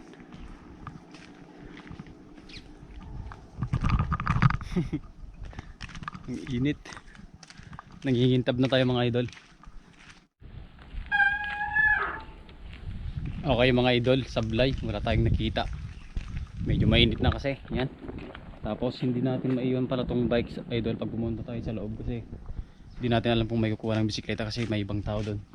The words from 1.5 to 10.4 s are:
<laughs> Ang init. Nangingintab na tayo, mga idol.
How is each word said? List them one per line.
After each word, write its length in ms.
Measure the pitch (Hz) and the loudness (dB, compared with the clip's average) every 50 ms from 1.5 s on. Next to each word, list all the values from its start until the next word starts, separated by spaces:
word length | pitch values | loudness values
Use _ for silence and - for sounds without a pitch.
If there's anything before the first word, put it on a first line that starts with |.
| - - - - - - - - - - - - - - - - - - - - - - - - - - - - - - - - - - - - - - - - - - - - - - - - - - - - - - - - - - - - - - - - | -20 -18 -18 -18 -18 -16 -16 -16 -16 -16 -16 -18 -18 -20 -20 -20 -20 -20 -18 -16 -16 -16 -16 -18 -20 -18 -18 -16 -14 -14 -14 -12 -12 -12 -12 -12 -14 -16 -18 -14 -8 -8 -6 -2 -2 0 2 4 4 4 2 2 0 -2 0 2 4 6 6 6 6 4 -2 -2
<laughs> 1600 | - 180 135 - 160 - - - - - - - - - - - - - - - - - - - - - - - - - - 127 | -2 0 0 0 -2 -4 -6 -8 -16 -16 -16 -16 -14 -12 -12 -12 -12 -14 -14 -16 -16 -14 -14 -12 -10 -10 -10 -10 -10 -10 -8 -8
Ang 80 | 123 - - | -6 -6 -4
init. 320 | - 127 120 131 147 147 - - - - - - - - - - - - - - - - - - - - - - - - - - | -2 0 2 2 2 0 -2 -6 -16 -16 -16 -16 -18 -20 -18 -18 -18 -20 -20 -20 -20 -20 -18 -18 -16 -16 -18 -18 -18 -12 -4 0
Nangingintab 480 | 135 127 120 127 127 127 127 120 135 123 123 | 2 4 6 6 6 6 6 4 2 2 4
na 80 | 131 123 | 4 4
tayo, 160 | 135 131 131 | 6 6 6
mga 240 | 127 123 120 120 120 | 4 4 4 2 2
idol. 160 | 117 123 123 120 - - - - - - - - - - - - - - - - - - _ _ _ _ | 2 2 0 -2 -4 -12 -20 -20 -20 -20 -18 -16 -16 -16 -18 -20 -20 -20 -20 -20 -20 -20 _ _ _ _